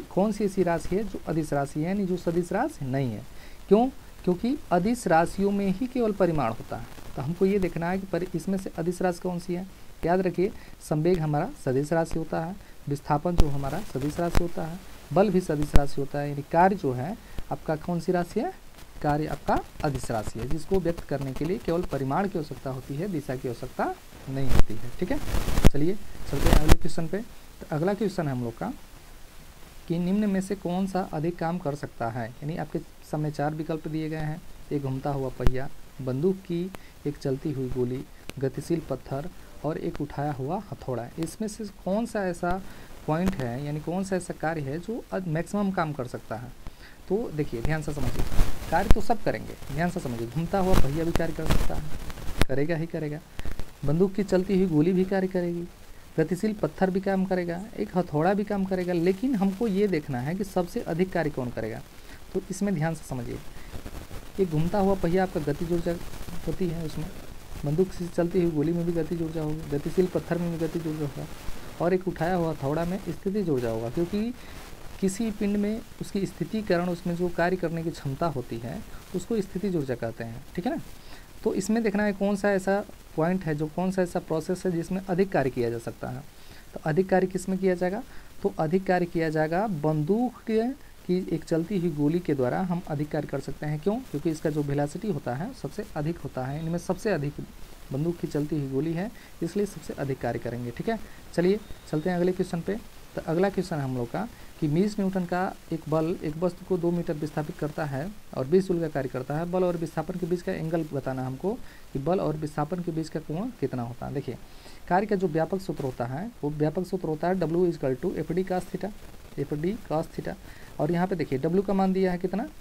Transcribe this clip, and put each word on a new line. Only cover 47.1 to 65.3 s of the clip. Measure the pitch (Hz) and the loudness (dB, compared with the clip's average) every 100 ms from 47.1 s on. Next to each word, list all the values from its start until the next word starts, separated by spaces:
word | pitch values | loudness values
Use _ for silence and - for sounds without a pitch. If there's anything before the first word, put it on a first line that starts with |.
| 196 240 151 | -2 -2 -4
देखिए, | 147 117 | -4 0
ध्यान | 117 160 | 0 0
से | 151 | -2
समझिए, | 147 127 - - - - - - | 0 2 4 6 10 10 8 6
कार्य | 165 208 | 2 12
तो | - | 12
सब | - 233 | 12 6
करेंगे, | - 110 113 107 - | 4 0 -4 -10 -6
ध्यान | 139 175 | 0 0
से | 170 | 0
समझिए, | 147 117 117 | -4 -4 -4
घूमता | 147 165 196 | -2 0 2
हुआ | 185 | 8
पहिया | 185 139 151 | 10 10 8
भी | 165 | 2
कार्य | 165 165 | 2 2
कर | 160 156 | 0 6
सकता | - - | 8 8
है, | 160 151 - - - - - - | 6 2 0 -2 -4 -4 4 4
करेगा | 131 151 160 | 6 2 0
ही | 165 | -2
करेगा, | 165 151 151 - - - - - - | -4 -4 -6 -10 -2 -2 0 -4 -2
बंदूक | 139 156 190 | 0 4 4
की | 196 | 2
चलती | 196 185 185 190 | 2 2 4 2
हुई | 190 | 4
गोली | 151 165 | 4 4
भी | 185 | 4
कार्य | 185 196 185 | 4 2 2
करेगी, | 185 175 175 175 - - - - - | 0 -2 -4 -6 -12 -18 -16 -8 -2
गतिशील | 160 185 214 | 0 2 -2
पत्थर | 214 151 - 190 | 0 -4 2 2
भी | 185 | 2
काम | 196 190 | 0 0
करेगा, | 190 185 175 170 202 - | 0 0 -2 -6 -8 -6
एक | 214 180 | -2 -2
हथौड़ा | 180 147 170 | 0 2 2
भी | 202 | 2
काम | 208 202 | 0 -2
करेगा, | 190 190 180 | 0 0 0
लेकिन | 175 170 190 262 | 2 2 2 0
हमको | 233 196 190 233 | 2 0 2 0
ये | 190 208 | 2 2
देखना | 165 147 127 | 0 -2 -4
है | 131 | -2
कि | 190 | -4
सबसे | 196 185 175 240 | -2 -2 -2 -4
अधिक | - 165 185 | -4 -2 0
कार्य | 180 151 | 0 -2
कौन | - 123 | -2 -6
करेगा। | 117 113 117 - - - - - | -4 -6 -8 -12 -18 -16 -16 -8
तो | 185 190 | -8 -6
इसमें | 185 202 | -4 -2
ध्यान | 175 160 | 0 -2
से | 160 | -4
समझिए, | - 131 120 117 - - - - - - - - - - | -6 -8 -6 -8 -10 -12 -10 -10 -10 -12 -10 -12 -10 -2
एक | 185 | 0
घूमता | 151 170 208 | 2 2 4
हुआ | 196 | 4
पहिया | 190 170 180 | 4 2 2
आपका | 185 | 2